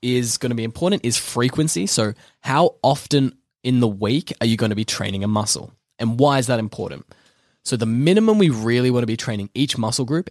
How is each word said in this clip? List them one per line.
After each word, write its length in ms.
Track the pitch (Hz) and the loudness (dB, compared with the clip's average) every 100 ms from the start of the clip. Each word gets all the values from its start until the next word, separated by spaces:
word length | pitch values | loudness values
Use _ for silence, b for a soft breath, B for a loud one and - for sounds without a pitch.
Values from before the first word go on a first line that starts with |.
is 340 | 123 123 120 - | -2 0 0 -2
gonna 180 | 127 | -4
be 100 | 117 | -4
important, 400 | 113 - 175 196 | -4 -4 -2 0
is 120 | 120 - | -2 -4
frequency. 680 | - 123 127 160 156 170 196 | -4 -2 0 0 0 -2 -2
So 260 | - 107 117 b b | 0 -2 -4 b b
how 360 | 123 135 175 - | -2 2 2 2
often 540 | 131 143 - 147 131 - _ _ | 0 0 0 0 0 -4 _ _
in 180 | 127 127 | 0 2
the 80 | 117 | 2
week 440 | 98 104 131 - - | 0 0 -2 -4 -2
are 40 | 117 | 0
you 100 | 110 | 2
gonna 160 | 113 104 | 0 0
be 80 | |
training 400 | 110 - 101 98 | -4 -4 -4 -4
a 40 | 101 | 0
muscle? 440 | 107 104 - - - _ - | 0 0 -4 -6 -20 _ -6
And 200 | 113 117 | -2 4
why 180 | 143 139 | 4 4
is 80 | 120 | 2
that 140 | 120 | -2
important? 440 | 110 - 92 69 - b b b b b | -2 -6 -10 -10 -16 b b b b b
So 120 | - 123 | -6 -2
the 80 | 113 | 0
minimum 520 | 117 147 202 220 214 | 2 4 4 4 4
we 120 | 175 | 4
really 380 | 113 113 120 127 | 2 0 2 2
wanna 160 | 123 117 | 2 0
be 100 | 113 | -4
training 340 | - 107 101 | -6 -6 -6
each 220 | 123 143 - | -2 -2 -2
muscle 280 | 131 - | -2 -2
group 260 | 123 156 - | -2 -4 -4